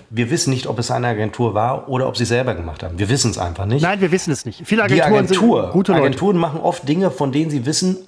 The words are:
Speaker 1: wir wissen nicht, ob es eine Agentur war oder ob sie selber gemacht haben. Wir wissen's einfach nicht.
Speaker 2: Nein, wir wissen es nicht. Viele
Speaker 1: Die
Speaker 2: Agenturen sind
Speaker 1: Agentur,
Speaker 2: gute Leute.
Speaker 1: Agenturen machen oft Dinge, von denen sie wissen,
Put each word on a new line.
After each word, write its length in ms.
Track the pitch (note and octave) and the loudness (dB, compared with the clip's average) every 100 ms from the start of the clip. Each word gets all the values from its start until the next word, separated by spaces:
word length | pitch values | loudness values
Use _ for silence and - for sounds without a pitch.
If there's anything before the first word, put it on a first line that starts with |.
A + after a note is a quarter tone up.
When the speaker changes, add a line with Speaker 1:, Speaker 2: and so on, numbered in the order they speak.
| - | -10
Speaker 1:
wir 220 | A2 A#2 | -4 -2
wissen 200 | D#3+ C3+ | 0 0
nicht, 160 | C3 A#2 | -2 -4
ob 120 | A2+ | -4
es 120 | A#2+ | -2
eine 180 | B2 B2 | -2 -2
Agentur 440 | G#2+ G#2+ - A#2 | -2 -4 0 0
war 340 | G2+ A#2 C3+ - | 2 0 -2 -4
oder 180 | B2+ B2+ | -2 -2
ob 80 | - | -2
sie 80 | |
selber 300 | A#2+ A#2+ B2 | 0 0 0
gemacht 280 | F2+ E2 D#2 | -4 -8 -10
haben. 160 | F2+ E2+ | -10 -4
Wir 120 | G2+ | -2
wissen's 260 | C#3 A#2 - | 0 0 -2
einfach 300 | F2+ F2 G2 | -6 -4 -2
nicht. 160 | C#3 | 0
Speaker 2:
Nein, 180 | E3 G3+ | 0 0
wir 100 | F#3 | 0
wissen 200 | F3+ - | 0 0
es 140 | C3+ A#2 | -4 -6
nicht. 160 | - D#3+ | -12 -2
Viele 200 | A3 G#3 | 0 4
Speaker 1:
Die 160 | F3 | 4
Speaker 2:
Agenturen 260 | D3+ G#3+ C3 | 4 4 4
sind 80 | F#3 | 4
Speaker 1:
Agentur, 340 | A3+ C#3 F#2+ | 4 4 2
Speaker 2:
gute 200 | F3+ G3+ | 0 2
Leute. 120 | E3 | 4
Speaker 1:
Agenturen 320 | C3+ B2+ G3 F3+ | 2 2 0 2
machen 220 | E3 D3 | 0 -2
oft 280 | E3+ - C3 | -4 -2 -2
Dinge, 220 | D#3+ F#3+ | 0 0
von 220 | - C#3 | 0 0
denen 180 | C3+ D#3+ | 0 0
sie 160 | D3 A#2+ | -2 -2
wissen, 320 | D#3 F#3 F#3 | 0 0 -2